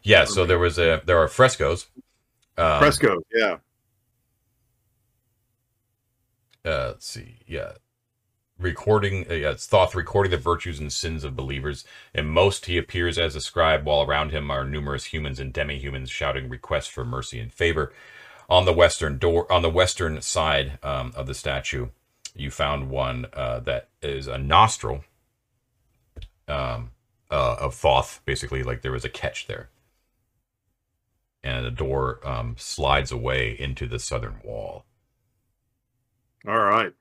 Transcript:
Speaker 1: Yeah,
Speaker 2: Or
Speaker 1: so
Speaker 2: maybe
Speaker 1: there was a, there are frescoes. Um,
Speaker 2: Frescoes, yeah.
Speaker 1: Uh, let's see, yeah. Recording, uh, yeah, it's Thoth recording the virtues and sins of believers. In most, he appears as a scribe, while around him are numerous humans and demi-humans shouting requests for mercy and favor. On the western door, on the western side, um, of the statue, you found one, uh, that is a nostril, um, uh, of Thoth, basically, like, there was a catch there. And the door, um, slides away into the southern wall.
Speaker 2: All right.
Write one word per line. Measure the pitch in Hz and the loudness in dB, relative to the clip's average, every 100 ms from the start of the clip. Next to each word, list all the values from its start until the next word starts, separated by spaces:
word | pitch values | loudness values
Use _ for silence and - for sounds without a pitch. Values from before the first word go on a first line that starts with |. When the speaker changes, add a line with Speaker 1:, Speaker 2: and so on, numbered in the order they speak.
Speaker 1:
Yeah, | 101 95 | 8 8
Speaker 2:
Or | 76 | 8
Speaker 1:
so | 98 | 2
Speaker 2:
maybe | 87 | 4
Speaker 1:
there | 87 | 4
was | 87 80 | 4 4
a, | 82 80 | 4 4
there | - 87 | 4 4
are | 78 | 4
frescoes. | - 127 - 71 76 - - _ _ _ _ _ - | 6 4 6 0 -2 -6 -20 _ _ _ _ _ 0
Um, | 82 76 | 2 6
Speaker 2:
Frescoes, | 147 139 120 87 - | 4 6 2 2 -2
yeah. | 117 107 82 _ _ _ _ _ _ _ _ _ _ _ _ _ _ _ _ _ _ _ _ _ _ _ _ _ _ _ _ _ _ | 0 2 0 _ _ _ _ _ _ _ _ _ _ _ _ _ _ _ _ _ _ _ _ _ _ _ _ _ _ _ _ _ _
Speaker 1:
Uh, | 80 73 62 | -4 -2 -2
let's | - - | -8 -14
see, | - - - - | -14 -16 -20 -10
yeah. | 71 - - _ _ _ _ _ _ _ _ | -8 -8 -14 _ _ _ _ _ _ _ _
Recording, | 90 80 - 107 101 95 85 | -6 -4 2 2 2 -4 -4
uh, | |
yeah, | 82 76 | -4 -4
it's | - - | -4 2
Thoth | 101 90 | 4 4
recording | 92 85 101 98 | 0 0 0 2
the | 85 | 0
virtues | 85 85 90 73 | 0 -2 -4 -8
and | 73 | -8
sins | - 85 80 | -6 -6 -6
of | 71 | -8
believers. | 65 65 69 73 69 - - - | -8 -6 -6 -6 -8 -14 -20 -8
In | - 76 | -4 0
most, | 80 98 - - | 4 4 2 -2
he | 87 | -2
appears | - 90 87 80 | -2 -2 -2 0
as | 82 | -2
a | 73 | -4
scribe, | - - - 76 73 | -6 2 4 4 2
while | 73 | 0
around | 71 73 76 | 2 0 -2
him | 73 71 | -4 -4
are | 69 67 | -4 -4
numerous | 76 71 71 - | -6 -6 -6 -6
humans | 78 73 65 | -6 -6 -8
and | 67 | -8
demi-humans | 76 73 69 69 67 65 | -6 -6 -6 -8 -8 -8
shouting | - 73 67 64 | -4 -4 -4 -8
requests | 62 - 73 - | -12 -4 -4 -4
for | - | -10
mercy | 65 64 - 58 | -8 -8 -8 -12
and | 57 | -12
favor. | - 85 78 71 - - - - - - | -2 0 0 -4 -8 -20 -20 -20 -20 4
On | 90 92 | 4 6
the | |
western | 87 85 - 78 67 | 6 6 6 -4 0
door, | 87 85 85 | 2 2 2
on | 90 | 2
the | 82 | 4
western | 87 90 - 82 76 | 2 2 2 -4 -4
side, | - 87 78 71 69 69 | -4 -2 0 0 -2 -6
um, | 71 67 64 64 | -6 -6 -6 -8
of | 67 | -8
the | |
statue, | 67 71 67 - 67 60 - _ _ - | -6 -4 -4 -4 -6 -8 -12 _ _ -20
you | - 69 | -10 -10
found | - 71 71 67 | -4 -2 -2 -4
one, | 65 64 62 60 | -4 -4 -4 -8
uh, | - 62 60 | -6 -6 -4
that | 62 62 - _ | -4 -4 -6 _
is | 73 69 65 | -8 -6 -6
a | 64 | -6
nostril, | 67 85 110 - 53 69 - _ _ _ _ _ _ _ _ _ _ - - _ - | 4 6 6 4 -4 -6 -10 _ _ _ _ _ _ _ _ _ _ -18 -18 _ -8
um, | 71 65 58 60 - _ _ _ | -6 -4 -6 -10 -16 _ _ _
uh, | - 60 58 | 0 0 0
of | 69 | -6
Thoth, | - 76 65 - - | 0 4 4 2 -10
basically, | - 65 - 67 | -6 -6 -4 -6
like, | 62 62 | -6 -6
there | 65 | -6
was | 64 | -6
a | - | -8
catch | - - - - | -6 -8 -8 -12
there. | 50 - _ _ _ _ _ _ _ _ _ _ _ _ _ _ _ _ _ | -12 -14 _ _ _ _ _ _ _ _ _ _ _ _ _ _ _ _ _
And | 65 62 | -8 -6
the | 60 | -6
door, | 60 67 67 65 60 71 | -4 -2 -2 -2 -4 -8
um, | 62 58 60 | -6 -6 -10
slides | - - 69 71 67 | -10 -2 2 2 0
away | 64 62 65 57 - | -4 -2 -2 -2 -4
into | 69 65 64 | -8 -6 -6
the | 60 | -8
southern | - 60 55 50 | -6 -6 -6 -12
wall. | - - - - _ _ _ _ _ _ _ _ _ _ _ _ _ _ _ _ - | -12 -12 -12 -14 _ _ _ _ _ _ _ _ _ _ _ _ _ _ _ _ 0
Speaker 2:
All | 110 | 2
right. | 101 110 98 _ | 6 4 2 _